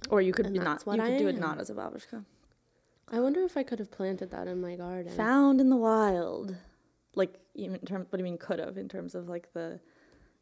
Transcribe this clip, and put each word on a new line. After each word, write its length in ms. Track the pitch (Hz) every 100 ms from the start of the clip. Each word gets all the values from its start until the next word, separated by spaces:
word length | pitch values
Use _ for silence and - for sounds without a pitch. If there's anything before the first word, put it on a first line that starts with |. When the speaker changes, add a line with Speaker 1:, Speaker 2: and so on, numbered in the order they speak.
| -
Speaker 1:
Or 120 | 214
you 120 | 185
could 140 | 185 196
Speaker 2:
And 80 |
Speaker 1:
be 40 | 190
not, 60 |
Speaker 2:
that's 220 | 175 147 -
what 100 | 220
Speaker 1:
you 60 |
could 80 | 226
Speaker 2:
I 60 | 262
Speaker 1:
do 100 | 294
it 80 | 247
Speaker 2:
am. 40 |
Speaker 1:
not 200 | 160 151
as 100 | -
a 40 |
babushka. 500 | - 95 - - 226 202 _ _ _ _ _ _ _ -
Speaker 2:
I 80 | 226
wonder 240 | 262 311
if 120 | 370 294
I 60 |
could 160 | 269 226
have 140 | 202
planted 400 | - 190 185 185
that 160 | 185 180
in 120 | 180
my 140 | 180
garden. 380 | 175 175 185 175
Speaker 1:
Found 480 | 175 220 269 277 262
in 100 | 262
the 60 | 262
wild. 800 | 226 220 208 185 165 - 196 180 - _ _ _ _ -
Like, 240 | 185 - _ -
even 180 | 190
in 60 | 185 -
term, 200 | 196 180
what 20 |
do 60 | 190
you 60 |
mean 140 | 180 175
could 220 | - 190
have, 180 | - 190
in 100 | 190
terms 280 | 190 180 180
of, 120 | 175
like, 240 | 175 -
the, 280 | 170 165 165 _ _ _ _ _ _